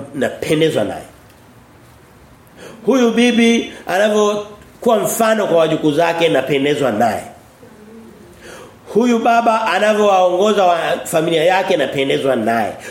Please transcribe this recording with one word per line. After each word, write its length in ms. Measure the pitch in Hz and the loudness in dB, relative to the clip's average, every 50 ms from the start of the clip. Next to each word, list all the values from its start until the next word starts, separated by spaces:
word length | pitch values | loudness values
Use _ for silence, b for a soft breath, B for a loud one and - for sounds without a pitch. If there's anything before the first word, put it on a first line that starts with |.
| 113 - - | -6 -8 -6
napendezwa 720 | 143 120 110 - - - - 160 156 160 156 123 127 104 | -6 -4 -4 -4 -6 -4 -4 0 0 0 0 0 -2 -4
naye. 180 | 95 85 - - - - - - - - - - - - - - - - - - - - - - - - - - - - - - - B B B B B B - | -4 -6 -10 -14 -18 -20 -20 -20 -20 -20 -20 -20 -20 -20 -20 -20 -20 -20 -20 -20 -20 -20 -20 -20 -20 -20 -20 -20 -20 -20 -20 -20 -20 B B B B B B -2
Huyu 240 | 196 254 262 240 233 | 0 2 2 2 2
bibi 640 | 214 233 240 247 226 220 233 233 233 226 - B B B B | 2 2 2 2 4 4 2 4 2 2 -2 B B B B
anavyokuwa 1120 | - 175 190 208 220 208 208 208 208 214 208 208 - - - - - - - - 233 226 214 | -4 -2 0 0 2 2 2 2 0 0 -2 -6 -10 -16 -20 -20 -20 -20 -4 -2 0 0 0
mfano 480 | 185 - - - 226 220 220 214 196 | 0 -2 -2 -2 0 0 0 0 0
kwa 100 | 160 165 | 0 2
wajukuu 360 | 170 160 156 156 151 156 151 143 | 2 2 2 0 0 0 0 2
zake, 360 | 151 170 165 165 165 165 160 | 2 0 0 0 0 0 2
napendezwa 640 | - 135 131 135 147 139 139 147 147 - 143 123 107 | 2 0 0 0 -2 0 0 0 0 0 0 -2 0
naye. 300 | 110 117 113 101 87 - - - - - - - - - - - - 208 214 220 226 220 226 - - - - B B B B B B B B B B - - - | 0 0 0 0 -4 -8 -12 -18 -20 -20 -20 -20 -20 -20 -20 -20 -20 -20 -20 -20 -20 -20 -20 -20 -20 -20 -20 B B B B B B B B B B -18 -2 0
Huyu 240 | 208 240 247 240 226 | 2 2 2 2 2
baba 480 | 226 240 233 233 226 233 220 226 226 | 2 2 2 2 2 2 0 0 0
anavyowaongoza 1000 | 165 170 190 208 214 214 208 208 208 196 185 185 180 175 180 202 214 208 190 190 | 0 0 0 2 2 2 2 2 4 4 4 4 2 2 2 2 2 2 2 2
wa-, 340 | 180 175 165 160 151 170 165 - | 2 2 0 0 -2 -4 -4 -6
familia 400 | - - 165 160 170 170 156 156 | -4 -2 -2 -2 0 0 0 2
yake, 320 | 175 185 190 185 180 185 | 2 0 0 0 0 0
napendezwa 600 | 160 135 123 - 143 135 139 147 151 127 135 131 | 0 -2 -2 -2 -4 -2 -2 -2 -2 0 0 -2
naye. 360 | 120 110 120 117 117 107 95 82 B B B | 0 0 -2 -2 -2 -2 -4 -6 B B B